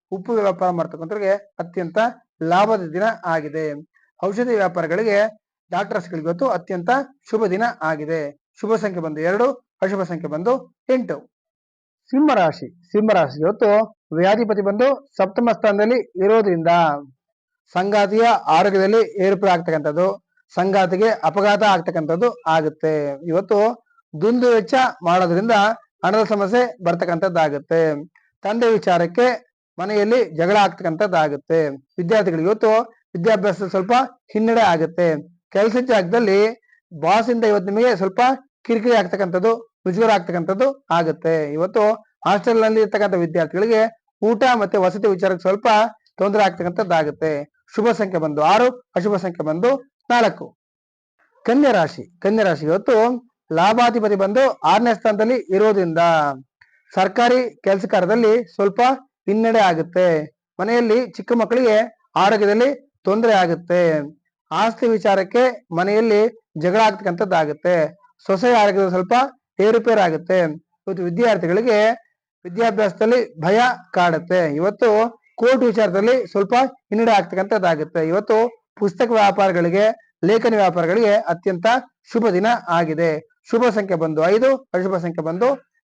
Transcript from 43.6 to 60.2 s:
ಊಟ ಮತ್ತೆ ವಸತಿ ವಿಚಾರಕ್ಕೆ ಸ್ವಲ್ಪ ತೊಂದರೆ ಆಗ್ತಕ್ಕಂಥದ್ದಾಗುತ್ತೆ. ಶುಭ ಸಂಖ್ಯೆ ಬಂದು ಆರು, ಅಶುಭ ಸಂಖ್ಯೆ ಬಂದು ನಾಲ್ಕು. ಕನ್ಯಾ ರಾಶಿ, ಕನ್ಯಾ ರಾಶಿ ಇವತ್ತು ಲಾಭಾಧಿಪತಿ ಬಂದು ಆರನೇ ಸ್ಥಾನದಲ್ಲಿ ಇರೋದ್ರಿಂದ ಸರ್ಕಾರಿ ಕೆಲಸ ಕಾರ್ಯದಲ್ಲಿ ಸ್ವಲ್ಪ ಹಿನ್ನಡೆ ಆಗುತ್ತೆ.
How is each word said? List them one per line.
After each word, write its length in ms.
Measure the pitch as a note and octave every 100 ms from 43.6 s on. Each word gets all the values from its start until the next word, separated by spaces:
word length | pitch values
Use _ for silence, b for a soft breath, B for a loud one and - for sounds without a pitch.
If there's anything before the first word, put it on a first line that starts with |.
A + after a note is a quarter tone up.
| A3 A3 A3 - _ _
ಊಟ 220 | G#3+ A3 C4 A#3+
ಮತ್ತೆ 220 | G3 G#3
ವಸತಿ 300 | F#3 G3 G#3
ವಿಚಾರಕ್ಕೆ 340 | F#3+ F#3+ F3+
ಸ್ವಲ್ಪ 260 | F#3 G3+ A#3+ G#3+ A3+ - _ -
ತೊಂದರೆ 240 | G3+ G#3
ಆಗ್ತಕ್ಕಂಥದ್ದಾಗುತ್ತೆ. 880 | F#3+ F3 F3+ F3 G3+ E3 D3+ E3+ D#3+ D3 D3 _ _
ಶುಭ 140 | - A3+
ಸಂಖ್ಯೆ 280 | G#3+ G3 F3+
ಬಂದು 220 | D#3 D3
ಆರು, 240 | D3+ G#3+ B3 B3+ _ F#3
ಅಶುಭ 200 | G3 G3
ಸಂಖ್ಯೆ 280 | F3+ E3+ D#3
ಬಂದು 240 | D#3+ A#3+ C4+ - _ _
ನಾಲ್ಕು. 360 | A#3+ A3 F3 - _ _ _ _ _ _ _ _ _ -
ಕನ್ಯಾ 260 | B3+ C#4+
ರಾಶಿ, 320 | G#3+ D#3 - - _
ಕನ್ಯಾ 240 | G3 A3 G3
ರಾಶಿ 200 | D3 D3+
ಇವತ್ತು 300 | F#3 A3 A3+ A#3 B3 - _ _
ಲಾಭಾಧಿಪತಿ 640 | D#3+ F#3+ A3+ A#3+ A#3 G#3 G3+
ಬಂದು 280 | G3 A3+ C4+ - D#3
ಆರನೇ 280 | G3+ A#3+
ಸ್ಥಾನದಲ್ಲಿ 440 | G#3+ A3+ G#3 A3 B3+ E3
ಇರೋದ್ರಿಂದ 480 | F#3+ G#3+ G3+ F3 E3 E3+ D#3+ C#3+ C3+ C3+ _ b b _
ಸರ್ಕಾರಿ 460 | - F#3+ G3 A#3+ B3+ A#3+ -
ಕೆಲಸ 220 | G3 G3 G#3+
ಕಾರ್ಯದಲ್ಲಿ 480 | G3+ F3 A#3 A3 A3+ A#3+
ಸ್ವಲ್ಪ 280 | - G3+ G3+ B3 C4 - _ -
ಹಿನ್ನಡೆ 320 | G#3+ A3+ A3+
ಆಗುತ್ತೆ. 480 | F#3+ E3 E3+ F3 F#3 D#3